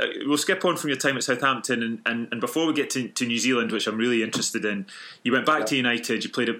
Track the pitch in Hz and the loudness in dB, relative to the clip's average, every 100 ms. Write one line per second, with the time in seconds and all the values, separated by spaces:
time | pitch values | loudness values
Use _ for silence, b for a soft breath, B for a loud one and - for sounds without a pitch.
0 | 117 - 120 147 - 190 180 160 151 135 | -2 -2 0 2 2 2 2 0 0 0
1 | 143 131 - 123 139 127 - 117 113 113 | 0 0 0 2 2 0 0 -2 -2 -2
2 | 117 117 117 117 120 160 165 147 131 131 | -4 -4 -4 -4 -2 0 2 2 0 -2
3 | 113 - 120 117 120 127 113 104 110 107 | -4 -4 -2 0 2 2 2 0 -2 0
4 | 120 120 110 123 113 113 107 101 98 B | 2 2 0 -2 -2 -2 -2 -2 -6 B
5 | B B 120 127 120 156 - 139 123 120 | B B 0 2 4 2 2 2 2 0
6 | - 110 - - 117 117 | 0 -2 -2 -2 0 0